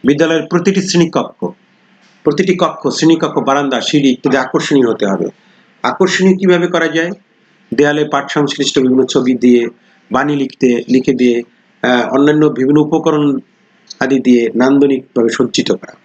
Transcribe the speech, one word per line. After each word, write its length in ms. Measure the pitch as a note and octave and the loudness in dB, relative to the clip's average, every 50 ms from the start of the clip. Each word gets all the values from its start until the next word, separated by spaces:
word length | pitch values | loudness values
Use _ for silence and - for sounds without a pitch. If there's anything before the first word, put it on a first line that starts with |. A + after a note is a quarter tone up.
| - | 2
বিদ্যালয়ের 420 | B2+ D3 D3 E3 D#3+ E3 D#3+ D3+ - | 0 2 2 2 0 0 -2 -2 -2
প্রতিটি 320 | E3+ F3 E3+ G3 F#3+ F#3+ | -2 0 0 2 0 0
শ্রেণীকক্ষ, 640 | - - - F3 E3+ E3 - C3+ - - - _ - - - _ _ _ _ _ _ _ _ _ _ _ _ _ _ | -2 0 0 0 0 2 0 -4 -4 -4 -10 _ -12 -12 -12 _ _ _ _ _ _ _ _ _ _ _ _ _ _
প্রতিটি 300 | D3+ C#3+ C#3+ F#3 - F3+ F3+ | -2 0 0 -2 -2 0 -2
কক্ষ, 280 | F3+ D#3 - - - | -2 -4 -4 -4 -6
শ্রেণীকক্ষ, 520 | C#3 - - D#3 D#3+ E3 D#3+ E3 C#3+ - D3+ | -6 -4 0 2 2 2 2 0 -4 -4 -4
বারান্দা, 420 | A#2 C#3 C3+ C#3+ C#3+ C#3 C3 A#2 | -2 0 -2 0 -2 -2 -4 -4
সিঁড়ি 280 | G#2 - - D3 C3+ C3+ | -4 -2 -2 2 2 2
ইত্যাদি 280 | B2+ - - C#3 B2+ | 0 0 -2 0 0
আকর্ষণীয় 500 | C3+ B2+ - - D#3+ E3 - D3 C3+ B2+ A#2 | 0 -2 -2 -4 -4 -2 0 2 2 2 2
হতে 160 | A2 - G#2+ | 0 -2 -2
হবে। 220 | G2 F#2+ F2+ F#2 F#2+ - _ _ _ _ _ _ _ _ _ - | -4 -2 -4 -6 -8 -8 _ _ _ _ _ _ _ _ _ -6
আকর্ষণীয় 540 | B2 - - F#3+ F#3 - - F#3 F#3+ F#3+ | -6 -2 0 -2 0 0 2 2 2 2
কীভাবে 300 | F#3 G3 F#3 F3+ E3+ F3 | 2 2 2 2 2 0
করা 200 | F3 F3 E3+ E3 | 0 -2 -2 -2
যায়? 240 | D#3 D3+ D#3+ E3 F3 G3+ - _ _ _ _ _ _ _ _ _ _ - | -2 -2 -2 -4 -4 -8 -12 _ _ _ _ _ _ _ _ _ _ 0
দেয়ালে 320 | A#2 D3 D3 D3 D3 D3 | 2 2 2 2 0 -2
পাঠ 260 | - D3 C#3+ C#3+ - | -2 -2 -4 -4 -4
সংশ্লিষ্ট 480 | - D3+ D3 C#3 - - C#3 C3+ - D3 | -2 -2 -2 -2 -2 -4 -4 -2 0 0
বিভিন্ন 260 | C3 B2+ B2+ C3 B2+ | 2 2 2 2 0
ছবি 280 | B2+ - C#3+ B2 B2+ B2+ | 0 0 0 0 0 0
দিয়ে, 340 | A#2 B2 B2 A#2+ A#2+ A#2 A#2 A#2 _ _ _ _ _ _ _ | 2 4 4 4 4 2 -2 -8 _ _ _ _ _ _ _
বাণী 240 | G#2+ B2+ C#3 D3 D3 | -4 -2 -2 -2 -2
লিখতে, 480 | C#3+ C3+ B2+ - _ C3+ B2 A#2+ A#2 A#2+ - | -2 -4 -6 -4 _ 0 0 0 0 -2 0
লিখে 240 | B2 C3 C3 - C3 | 0 0 0 0 0
দিয়ে, 300 | B2 B2+ B2 A#2 A#2+ A#2 _ _ _ _ _ _ _ - | 0 2 0 0 0 -4 _ _ _ _ _ _ _ -2
আহ, 300 | B2 B2+ A#2+ A#2 A2 - | 0 0 0 0 0 0
অন্যান্য 320 | C#3 C#3+ D3 D3+ D3+ D3+ | 2 2 2 4 4 2
বিভিন্ন 360 | D3 B2+ B2 C3 C3 D3 D3+ | 2 0 0 0 2 2 2
উপকরণ 580 | D3+ D3 D#3+ D#3 D#3 D#3+ D#3 D3+ D3 C#3+ C3+ B2+ - _ _ _ _ _ _ _ _ _ - _ | 2 2 -2 -2 0 0 0 0 0 0 -2 -4 -8 _ _ _ _ _ _ _ _ _ -8 _
আদি 200 | C3 B2+ C#3 C3 | -2 0 0 0
দিয়ে 300 | A2+ B2+ B2 A#2+ A#2 A2+ - | 4 4 4 4 2 0 0
নান্দনিকভাবে 720 | A2+ B2 C3 C#3+ C#3 C#3+ C#3 C3+ C3 - _ _ B2 A2+ A2+ | 0 2 2 4 4 2 2 0 -2 -4 _ _ 0 0 0
সজ্জিত 420 | A2+ - B2+ A2+ - - - - | 0 0 -2 -2 -2 -6 -2 -2
করা। 220 | G2 F#2 - - - _ | -4 -4 -4 -18 -20 _